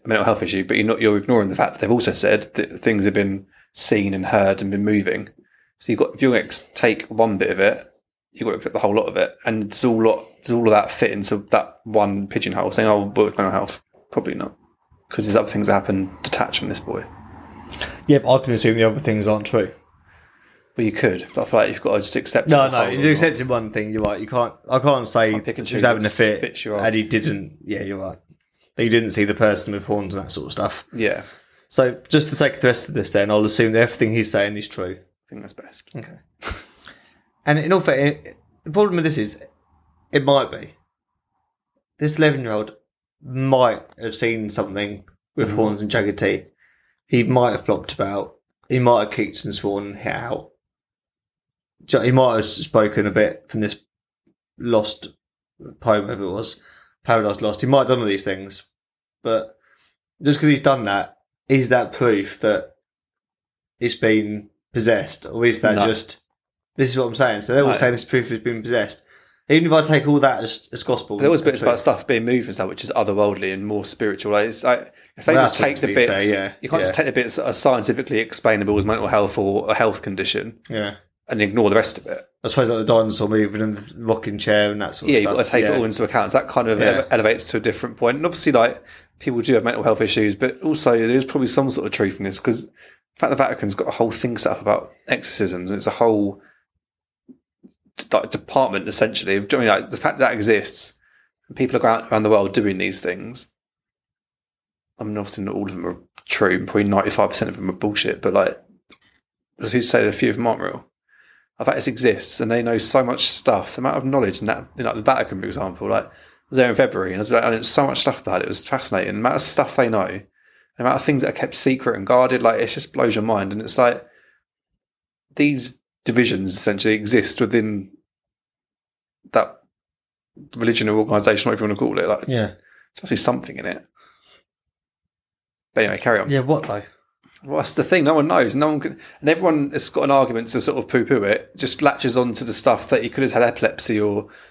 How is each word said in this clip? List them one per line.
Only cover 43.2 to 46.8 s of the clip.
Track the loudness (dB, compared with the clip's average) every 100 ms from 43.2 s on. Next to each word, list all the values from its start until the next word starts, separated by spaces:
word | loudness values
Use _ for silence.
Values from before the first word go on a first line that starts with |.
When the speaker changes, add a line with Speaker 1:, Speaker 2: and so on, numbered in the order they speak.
Speaker 2:
might | -10 -4 2 4 4 2 -8 -12
have | -10
seen | -2 -2 -2 -4
something | -4 -4 -4 -6 -8 -18 _ _ -4
with | -2
Speaker 1:
Mm-hmm. | 0
Speaker 2:
horns | 0 -2
and | -2
jagged | 0 0 0
teeth. | -2 -2 -6 _ _ _